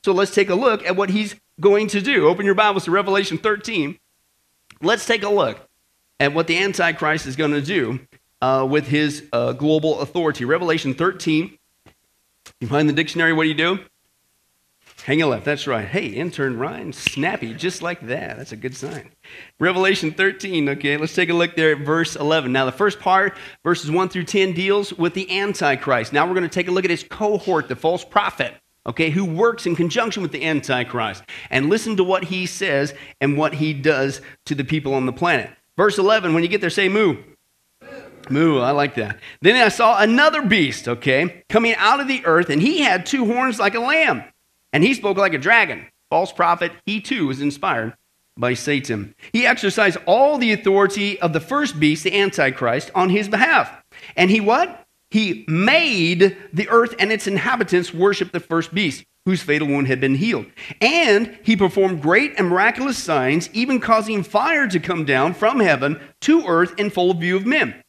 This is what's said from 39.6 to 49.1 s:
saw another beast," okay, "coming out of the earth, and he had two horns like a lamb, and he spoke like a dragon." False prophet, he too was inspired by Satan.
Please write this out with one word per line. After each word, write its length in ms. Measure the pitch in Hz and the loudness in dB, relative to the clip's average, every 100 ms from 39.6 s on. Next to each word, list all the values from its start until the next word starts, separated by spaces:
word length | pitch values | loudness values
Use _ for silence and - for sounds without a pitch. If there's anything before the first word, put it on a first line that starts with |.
| 220 | 2
saw 300 | - 226 208 | 2 2 4
another 420 | 214 240 311 311 | 2 4 2 2
beast," 460 | 240 208 139 - - | 0 0 0 -4 -6
okay, 560 | 120 139 131 175 - _ | -4 0 0 0 -6 _
"coming 260 | 220 233 220 | 0 2 2
out 240 | 202 277 | 2 2
of 80 | 269 | 0
the 180 | 262 170 | -2 2
earth, 240 | 165 175 | 2 2
and 120 | 147 | 0
he 180 | 233 339 | 2 2
had 260 | 262 185 175 | 0 0 -2
two 200 | 269 220 | -2 0
horns 340 | 240 254 233 | 0 -2 0
like 160 | 202 233 | -2 0
a 60 | |
lamb, 420 | 240 320 294 127 - _ _ _ _ | 0 2 2 0 -8 _ _ _ _
and 140 | 143 190 | 2 2
he 80 | |
spoke 240 | 262 202 190 | 2 -2 0
like 160 | 196 | 0
a 40 | 156 | 2
dragon." 480 | 151 233 180 113 - _ _ | 4 4 2 -4 -14 _ _
False 220 | 160 185 | -2 -2
prophet, 400 | - 170 170 170 - - | 0 0 2 -2 -6 -6
he 160 | 214 | -6
too 260 | - 262 143 | -4 -2 -2
was 140 | 131 | -2
inspired 520 | 147 143 190 123 113 - _ _ _ - | -4 -4 -4 -2 -4 -10 _ _ _ -4
by 160 | 123 | -2
Satan. 640 | 123 - 143 135 110 101 | -2 -2 -4 -2 -6 -6